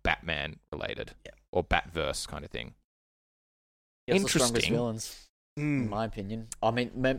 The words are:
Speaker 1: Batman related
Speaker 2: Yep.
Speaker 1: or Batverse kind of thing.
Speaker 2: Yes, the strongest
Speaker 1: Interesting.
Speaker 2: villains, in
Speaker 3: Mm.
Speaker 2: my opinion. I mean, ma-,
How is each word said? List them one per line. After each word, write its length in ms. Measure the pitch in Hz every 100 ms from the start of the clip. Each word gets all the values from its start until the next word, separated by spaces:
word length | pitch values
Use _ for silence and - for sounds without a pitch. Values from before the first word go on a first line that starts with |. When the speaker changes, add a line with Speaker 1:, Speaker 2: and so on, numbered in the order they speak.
Speaker 1:
Batman 560 | 90 78 82 78 71 - -
related 420 | - - - - -
Speaker 2:
Yep. 100 | - - -
Speaker 1:
or 120 | -
Batverse 640 | 85 87 - 82 73 69 -
kind 160 | 73
of 60 | 71
thing. 240 | 58 60 - _ _ _ _ _ _ _ _ _ _ _ _ -
Speaker 2:
Yes, 160 | 190
the 60 | 156
strongest 220 | 165 123
Speaker 1:
Interesting. 240 | 117 -
Speaker 2:
villains, 540 | 117 120 113 - - - _ _ -
in 300 | 147 143 117
Speaker 3:
Mm. 20 |
Speaker 2:
my 140 | 101
opinion. 440 | 113 110 98 113 110 -
I 80 | 110
mean, 200 | 117 123
ma-, 200 | 123 131